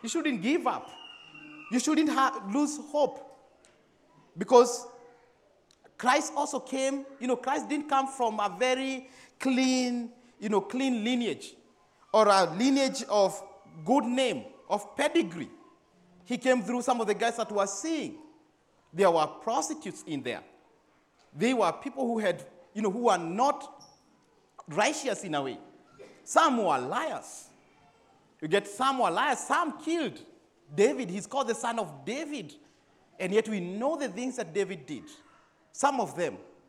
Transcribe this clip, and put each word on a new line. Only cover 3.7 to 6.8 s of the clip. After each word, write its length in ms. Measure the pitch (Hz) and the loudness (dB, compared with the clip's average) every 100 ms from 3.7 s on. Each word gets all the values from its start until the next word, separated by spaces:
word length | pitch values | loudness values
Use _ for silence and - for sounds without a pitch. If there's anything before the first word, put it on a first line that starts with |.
| _ _ _ _ _ _ 165 | _ _ _ _ _ _ -10
Because 500 | 214 247 247 - - - - - _ _ _ _ _ _ - - | 8 8 8 2 -10 -18 -20 -20 _ _ _ _ _ _ -20 -2
Christ 360 | 240 285 302 | 2 2 2
also 240 | 277 285 262 | -4 -4 -4
came, 460 | - 269 | -4 -2